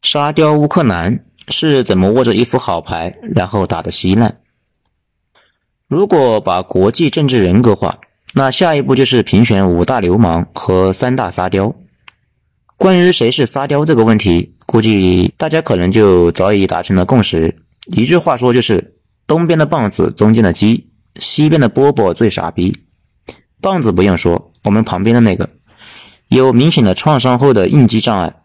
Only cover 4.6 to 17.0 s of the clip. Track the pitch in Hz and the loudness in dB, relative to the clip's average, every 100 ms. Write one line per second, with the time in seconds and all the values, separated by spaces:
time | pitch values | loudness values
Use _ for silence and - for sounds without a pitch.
4.6 | _ _ _ _ _ _ _ _ _ _ | _ _ _ _ _ _ _ _ _ _
5.6 | _ _ _ 151 202 180 131 110 - 90 | _ _ _ -4 0 2 2 0 -2 -4
6.6 | 92 92 98 120 160 - 147 127 92 95 | -4 0 0 0 -2 0 0 2 2 2
7.6 | 123 98 98 - _ _ _ - 135 - | 2 0 -2 -8 _ _ _ -2 -2 0
8.6 | 180 151 135 131 127 123 101 95 117 101 | 0 0 0 0 2 0 0 2 2 2
9.6 | 98 85 87 - 90 98 104 82 87 - | 0 0 0 -2 -2 2 2 0 -4 -8
10.6 | - 92 95 92 123 131 98 82 92 95 | -2 0 0 0 -4 -4 -4 -4 -4 -2
11.6 | 101 - _ _ - _ _ _ _ _ | -2 -6 _ _ -20 _ _ _ _ _
12.6 | _ _ 190 185 175 175 117 127 127 139 | _ _ 0 2 2 2 -2 0 -4 -4
13.6 | 139 143 151 127 113 110 104 85 90 _ | -4 -2 0 2 2 2 2 0 -2 _
14.6 | - 113 110 104 92 90 90 - 160 156 | -2 0 2 2 2 2 0 -2 -4 -4
15.6 | 160 92 90 107 104 90 85 80 92 104 | -2 -2 0 2 4 4 2 0 0 0
16.6 | 95 85 87 95 | 0 -4 -2 -2